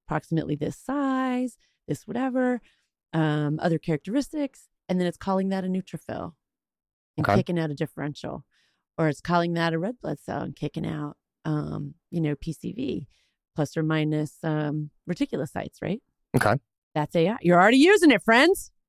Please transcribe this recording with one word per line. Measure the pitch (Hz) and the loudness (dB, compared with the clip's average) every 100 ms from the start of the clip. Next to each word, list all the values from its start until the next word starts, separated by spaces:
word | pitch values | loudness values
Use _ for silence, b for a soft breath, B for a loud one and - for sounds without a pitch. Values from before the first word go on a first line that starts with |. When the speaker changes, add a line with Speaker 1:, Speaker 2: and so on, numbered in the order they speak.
| - | -8
Speaker 1:
approximately | 151 - 160 - | -6 -2 -2 -2
this | 147 143 - | -4 -4 -6
size, | - 285 269 262 262 247 254 - _ _ - | -6 -4 -2 -2 -2 -4 -6 -8 _ _ -8
this | 147 | -8
whatever, | - 233 262 254 254 247 - _ _ _ _ | -6 -4 -2 0 0 -2 -8 _ _ _ _
um, | 160 156 151 147 151 | 0 0 2 0 0
other | 175 160 | 0 0
characteristics, | - 151 185 269 254 311 277 - _ _ - | -2 -4 -2 -4 -2 -4 -6 -8 _ _ -4
and | 180 | 0
then | 175 | 0
it's | - | -2
calling | 196 190 190 | -2 -2 0
that | 190 | -2
a | 185 | -2
neutrophil | 185 - 165 - - 85 - _ _ _ _ _ _ _ - | -4 -6 -12 -10 -10 -10 -14 _ _ _ _ _ _ _ -4
and | 104 | 2
Speaker 2:
Okay. | 104 | 2
Speaker 1:
kicking | 185 175 | 2 -2
out | 160 | -2
a | |
differential, | 143 151 - 147 - - 139 - _ _ _ _ - | -4 -6 -6 -10 -8 -12 -12 -14 _ _ _ _ -2
or | 156 | -2
it's | 139 | -2
calling | - 175 170 | -2 0 0
that | 170 165 | 0 0
a | 160 | -2
red | 190 254 | -4 -6
blood | 151 147 | -8 -8
cell | - 135 | -8 -8
and | 170 | -8
kicking | - 147 160 | -8 -8 -6
out, | 160 156 147 - _ _ | -6 -6 -10 -12 _ _
um, | 160 151 151 156 143 - _ | -6 -4 -4 -8 -10 -14 _
you | 165 | -2
know, | 151 | -2
P | 143 165 | -2 -6
C | - 175 | -8 -10
V, | 196 - - 135 _ _ _ _ | -6 -6 -6 -10 _ _ _ _
plus | - 143 | -4 -4
or | 165 | -2
minus, | 160 156 151 151 151 - | 0 0 0 -2 -4 -6
um, | 160 151 147 151 147 - 175 | -4 -2 -2 -4 -8 -10 -10
reticulocytes, | 175 277 - 156 - - - | -6 -4 -4 -6 -8 -10 -8
right? | - 208 - _ _ | -6 -6 -10 _ _
Speaker 2:
Okay. | 120 104 131 - _ _ | 0 2 0 -4 _ _
Speaker 1:
That's | 156 147 | -6 -2
A | 175 170 | 2 0
I. | 240 | 2
You're | 170 175 | 4 6
already | 202 269 | 8 8
using | 339 415 320 | 8 8 8
it, | 285 | 6
friends. | - 233 330 392 - _ | 6 6 6 2 -4 _